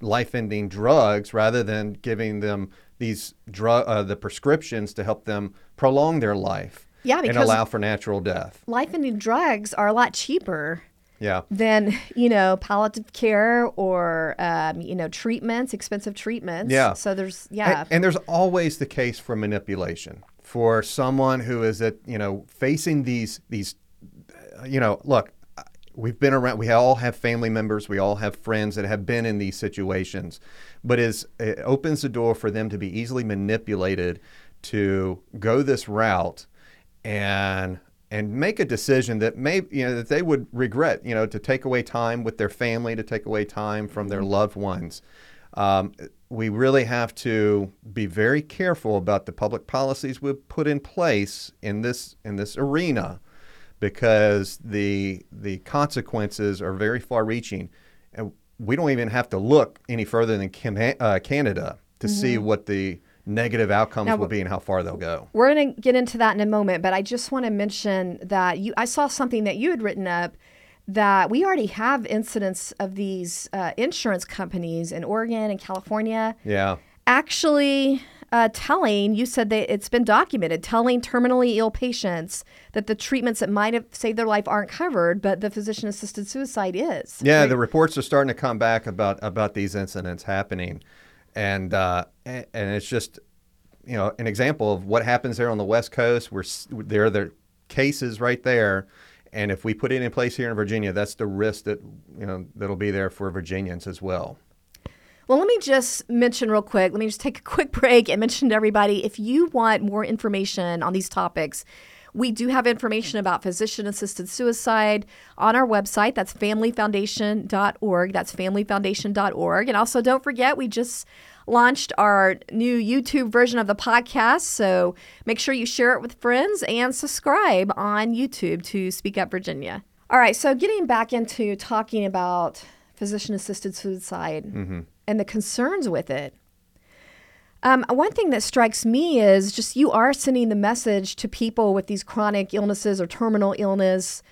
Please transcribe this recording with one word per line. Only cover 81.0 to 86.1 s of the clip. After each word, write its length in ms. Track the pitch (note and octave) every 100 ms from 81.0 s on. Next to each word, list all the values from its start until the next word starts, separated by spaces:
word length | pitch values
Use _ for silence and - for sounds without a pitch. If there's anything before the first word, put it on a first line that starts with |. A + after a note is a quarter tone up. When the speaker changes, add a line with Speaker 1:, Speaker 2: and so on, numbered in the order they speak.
Speaker 2:
terminally 560 | A#3+ A#3+ B3 B3+ B3 G#3+
ill 140 | A3
patients 760 | - B3+ A#3 G3 E3+ E3 - - - -
that 140 | A3 G#3
the 60 |
treatments 460 | G#3+ - C4 A#3+ A3
that 80 | F#3+
might 240 | G3+ G#3+
have 140 | A#3 A#3+
saved 260 | - A#3 A3
their 80 | A3+
life 200 | G#3 G#3
aren't 220 | G#3 G3+
covered, 540 | - F4 A3 E3+ F#3+
but 180 | G3 F#3
the 80 | G#3
physician-assisted 800 | G#3 G#3 G#3+ G#3 G#3 G3+